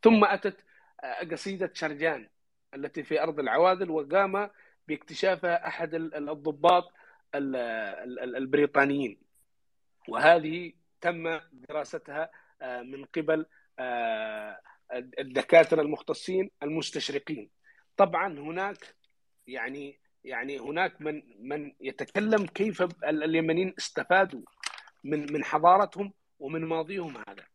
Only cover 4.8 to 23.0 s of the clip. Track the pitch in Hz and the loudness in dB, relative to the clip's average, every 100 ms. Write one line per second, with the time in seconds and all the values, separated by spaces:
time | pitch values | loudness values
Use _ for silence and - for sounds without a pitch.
4.8 | - 151 - 165 190 180 175 170 165 - | -10 -10 -8 -2 0 0 0 0 -2 -6
5.8 | 165 165 160 151 147 151 147 147 165 180 | -6 -4 -6 -8 -8 -6 -6 2 6 6
6.8 | 175 _ - _ _ 143 139 131 120 113 | 2 _ -20 _ _ -6 -4 -4 -4 -4
7.8 | 104 95 123 123 127 123 131 147 143 143 | -6 -8 -10 -8 -8 -6 0 4 4 4
8.8 | 139 139 131 101 _ _ _ _ _ _ | 2 2 -4 -8 _ _ _ _ _ _
9.8 | _ _ - 120 151 170 156 165 175 - | _ _ -6 4 8 8 4 -6 -8 -14
10.8 | _ _ 175 170 165 160 - 131 127 151 | _ _ -4 -2 -4 -6 -10 -20 -8 -8
11.8 | - 160 - 147 165 - _ _ 131 123 | -6 -10 -10 -8 -8 -10 _ _ -10 -10
12.8 | 123 139 139 - 156 160 156 _ _ - | -10 -14 -8 -6 0 0 -2 _ _ -10
13.8 | 127 120 117 110 110 107 107 95 _ - | -6 -4 -2 -2 -4 -8 -12 -14 _ -20
14.8 | _ 127 127 - 135 127 - 170 160 160 | _ -10 -10 -10 -4 -4 8 8 8 4
15.8 | 147 151 - 156 - 190 151 _ 143 160 | 0 -4 -6 -8 -4 -4 -4 _ -6 -6
16.8 | 143 156 - 139 - 147 101 _ _ _ | -6 -6 -6 -6 -6 -10 -10 _ _ _
17.8 | _ - 196 170 196 151 147 170 196 196 | _ 2 2 4 -2 -6 -8 -6 -6 -8
18.8 | - _ _ _ _ _ - 127 117 139 | -18 _ _ _ _ _ -14 -8 -8 -8
19.8 | 143 139 _ _ - 123 131 139 120 156 | -14 -16 _ _ -10 -8 -6 -8 -6 -2
20.8 | 185 - 151 151 - 107 120 147 143 - | -2 -2 -8 -8 -12 -20 -10 -8 -8 -10
21.8 | 135 - 131 - 214 220 190 - 214 175 | -12 -8 -4 -2 2 2 0 -2 -2 0
22.8 | 180 - | -2 -2